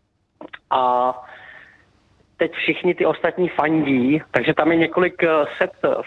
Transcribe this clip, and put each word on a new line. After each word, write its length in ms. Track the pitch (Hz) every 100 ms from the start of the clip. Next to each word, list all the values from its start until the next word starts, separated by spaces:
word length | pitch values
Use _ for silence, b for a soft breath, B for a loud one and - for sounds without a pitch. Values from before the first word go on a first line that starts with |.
| _ _ _ - - - -
a 440 | 131 127 123 127 127 B B B B B B B _ _ _ _ -
teď 160 | 165
všichni 420 | - - 156 180 170
ty 100 | 160
ostatní 440 | 151 170 160 175
fandí, 720 | - 151 160 139 135 123 151 -
takže 220 | 127 120
tam 180 | 156 156
je 60 | 165
několik, 460 | 165 170 180 175
eh, 40 | 170 156 143 -
set 140 | 180 - 156 120